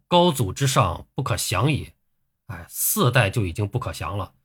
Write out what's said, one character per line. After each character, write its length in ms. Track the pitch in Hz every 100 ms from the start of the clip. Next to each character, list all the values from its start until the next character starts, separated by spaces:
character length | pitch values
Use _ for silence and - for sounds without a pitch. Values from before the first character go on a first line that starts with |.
| -
高 240 | 175 175
祖 200 | 139 95
之 140 | - 135
上 400 | 147 98 82 -
不 80 | -
可 160 | 131 95
降 340 | - 90 135
矣。” 200 | 117 85 _ _ _ _ _ _
哎， 180 | 87 -
四 440 | - - 214 139
代 180 | 127 101
就 160 | 113 92
已 80 |
经 140 | 80 101
不 100 | -
可 160 | -
降 240 | - 78 101
了， 160 | - _